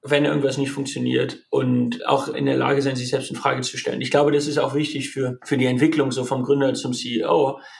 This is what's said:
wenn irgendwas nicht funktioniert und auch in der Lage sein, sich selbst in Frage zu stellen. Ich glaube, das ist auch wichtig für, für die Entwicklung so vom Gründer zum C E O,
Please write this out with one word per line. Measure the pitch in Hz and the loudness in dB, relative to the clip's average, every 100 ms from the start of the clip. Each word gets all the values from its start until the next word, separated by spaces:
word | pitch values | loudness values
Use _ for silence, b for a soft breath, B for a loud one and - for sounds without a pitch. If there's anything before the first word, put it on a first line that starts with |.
wenn | - 147 | 0 2
irgendwas | 147 147 139 127 | 2 2 0 0
nicht | 135 | -2
funktioniert | - 131 - 123 127 127 - _ | -4 -6 -4 0 0 0 -6 _
und | 135 127 123 120 - - | 0 2 2 0 -2 0
auch | 139 139 | 0 0
in | 151 139 | -2 0
der | - | 0
Lage | 127 139 | 2 2
sein, | 139 127 | 0 -2
sich | 123 | -2
selbst | 131 123 | -2 -2
in | 117 | -4
Frage | 135 127 | -2 -2
zu | 127 - | -4 -6
stellen. | - - | -6 -4
Ich | 123 | 0
glaube, | 143 147 | 2 4
das | 147 147 | 2 0
ist | 143 | 0
auch | 131 | 0
wichtig | 139 147 139 131 | 0 -2 -4 -6
für, | - 127 123 | -4 -4 -4
für | - 139 | -2 2
die | 127 | 2
Entwicklung | 123 156 156 135 | 4 2 4 0
so | 127 | 0
vom | 123 127 | -2 -2
Gründer | 127 139 135 | 2 2 2
zum | - 123 | 0 -4
C | 123 123 117 | -6 -4 -2
E | 131 | 2
O, | 165 135 135 B B | 2 2 -2 B B